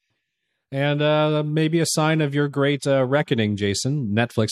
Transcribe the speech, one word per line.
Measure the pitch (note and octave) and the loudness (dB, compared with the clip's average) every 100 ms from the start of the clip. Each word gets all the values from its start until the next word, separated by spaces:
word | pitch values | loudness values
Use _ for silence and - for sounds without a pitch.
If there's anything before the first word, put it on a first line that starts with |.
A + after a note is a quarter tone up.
| _ _ _ _ _ _ _ | _ _ _ _ _ _ _
And, | C#3 C#3+ D3 | -4 -2 0
uh, | D3+ D3+ D3+ D3+ D3+ | 2 2 2 0 -2
maybe | D3+ D#3 E3 | 0 0 0
a | D#3+ | 0
sign | - D#3 D#3+ | 0 0 2
of | D3 C#3+ | 0 0
your | C#3+ | -2
great, | C3+ C#3 C#3+ C#3+ | 0 0 0 0
uh, | C3+ B2+ | 2 2
reckoning, | C#3+ D3+ B2 G#2+ G2+ | 0 0 0 0 0
Jason. | G2+ G2 B2+ D3 A2+ | -2 -2 -2 -4 -2
Netflix | G#2 A#2+ - A2 | 0 0 0 -2